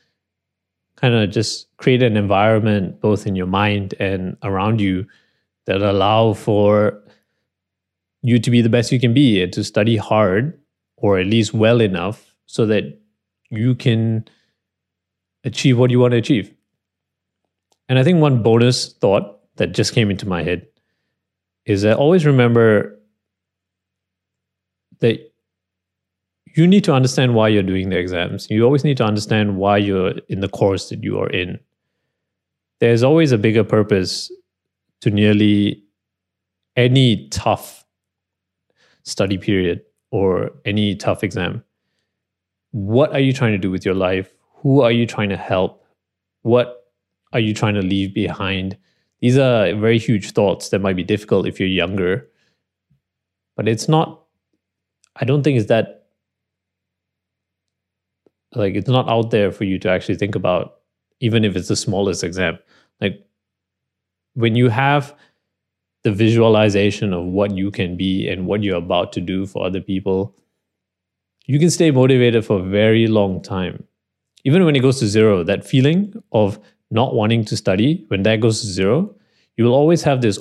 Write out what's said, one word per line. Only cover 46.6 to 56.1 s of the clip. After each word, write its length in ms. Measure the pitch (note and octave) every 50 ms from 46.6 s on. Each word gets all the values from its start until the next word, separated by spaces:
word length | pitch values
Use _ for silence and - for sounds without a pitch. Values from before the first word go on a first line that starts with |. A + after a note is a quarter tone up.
| A#2+ - - - _ _ _ _ _ _ _ _ _ _ -
are 60 | B2
you 140 | A2+ G#2+ G#2
trying 220 | - A2+ G#2+ G#2
to 60 | G#2
leave 320 | F#2 F#2 G2+ G2 G2 G2 G2
behind? 640 | A2+ G2+ F2 E2 - G2+ F#2+ F#2+ F#2 F#2 F#2+ G2+ - _ _ _ _ _ _ _ _
These 160 | - B2 B2 C#3
are 360 | C3+ B2+ A#2+ A2+ G2+ F2 F#2+
very 220 | G#2+ G#2+ A2+ A#2 A2
huge 340 | - - A2+ G2 F#2+ -
thoughts 380 | - A#2+ G#2 F#2+ E2+ - - -
that 100 | - G2
might 160 | G2 F#2+ F#2
be 80 | F2+ E2+
difficult 440 | F#2+ G#2+ F#2+ - - A2+ G2 E2+ -
if 120 | E2+ -
you're 100 | F#2+ F#2+
younger, 580 | F#2+ F2+ E2+ F2 G2 G2 F2+ F2+ F#2+ C3+ - _ _ _ _ _ _ _ _ _ _ _ _ _ _ _ _ _ _ _ _ _ _ _ _ _ _
but 120 | - G#2 G#2+
it's 220 | A#2 A2+ - -
not, 340 | D#3 D#3+ D#3 - - - _ _ _ _ _ _ _ _ _ _ _ _ _ _ _ _ _ _ _
I 100 | - -
don't 180 | A#2 C#3 D3 C3+
think 140 | D#3 C3+ A#2
it's 100 | G#2 -
that, 400 | A#2+ A2 G#2 - - - _ _